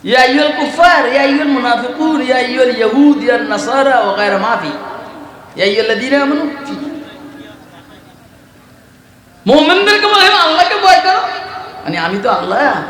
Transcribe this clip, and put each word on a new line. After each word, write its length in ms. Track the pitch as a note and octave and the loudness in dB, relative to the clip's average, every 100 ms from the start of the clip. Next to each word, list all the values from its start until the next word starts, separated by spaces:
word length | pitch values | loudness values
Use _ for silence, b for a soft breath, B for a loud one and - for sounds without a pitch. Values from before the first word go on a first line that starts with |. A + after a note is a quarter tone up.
ইয়া 160 | E3+ B3+ | 0 2
আইয়ুহাল 320 | B3+ C#4+ D4 | 2 2 0
কুফার, 600 | D#4+ D4 - F4 D#4+ A#3+ | -2 -4 2 4 4 2
ইয়া 100 | C4+ | 0
আইয়ুহাল 260 | C#4 C#4+ D4+ | 2 0 0
মুনাফিকুন, 720 | C4 A#3+ A#3 B3 D#4 D#4 D4+ | 0 0 -2 -4 -4 -2 0
ইয়া 140 | B3+ C4 | 0 0
আইয়ুহাল 400 | B3 B3+ B3 A3+ | 0 2 2 2
ইয়াহুদ, 460 | A3 B3+ D4 C#4+ | 0 4 4 4
ইয়া 160 | A#3+ A#3+ | 0 -2
নাসারা 600 | D4 - - C4+ C4+ B3+ | -2 -4 -2 0 2 2
ওয়া 180 | G#3 G3+ | 0 -2
গায়রা 220 | G#3 G3 | -2 0
মা 180 | G#3+ A3 | -2 -4
ফি। 60 | D#3 - - - - - - - - - | -4 -10 -12 -14 -16 -18 -20 -20 -18 -4
ইয়া 100 | G3 | 0
আইয়ুহাল্লাযীনা 560 | G#3 A3 G#3+ C4 C#4+ | 0 0 -2 0 0
আমানু 280 | C#4 D4+ D#4 - C#4+ | 0 -2 -4 -8 -12
ফি। 60 | C#4+ D4 D#4 - - - - - - - - - - - - - - - - - - - - _ - _ - - | -12 -12 -12 -16 -20 -20 -20 -20 -20 -20 -20 -20 -20 -20 -20 -20 -20 -20 -20 -20 -20 -20 -20 _ -20 _ -8 2
মুমিনদেরকে 600 | C#4+ D4 F#4 G4+ G#4 G#4 | 4 4 2 2 2 2
বলেন, 260 | G#4 F#4+ | 2 2
"আল্লাহকে 420 | G4 E4 D#4+ F4 | 2 2 2 2
ভয় 260 | G#4 F#4+ F#4 | 2 4 4
করো।" 420 | F#4 F#4 - - - - - - | 4 0 -2 -8 -12 -14 -14 -12
মানে, 140 | D3+ E3+ | -8 -4
আমি 200 | E3 G3+ | -4 -2
তো 80 | A3+ | -2
আল্লাহ 520 | F#3+ F3+ G#3+ C#4 F#3 | -2 -2 0 0 -2